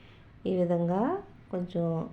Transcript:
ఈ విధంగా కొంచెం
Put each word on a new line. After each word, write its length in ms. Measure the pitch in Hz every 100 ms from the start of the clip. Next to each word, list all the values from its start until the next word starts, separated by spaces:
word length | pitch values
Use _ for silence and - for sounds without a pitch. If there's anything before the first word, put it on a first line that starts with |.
| - - - - 190
ఈ 80 | 185
విధంగా 460 | 175 170 170 190 269 392 - - -
కొంచెం 340 | 185 180 170 170 165 -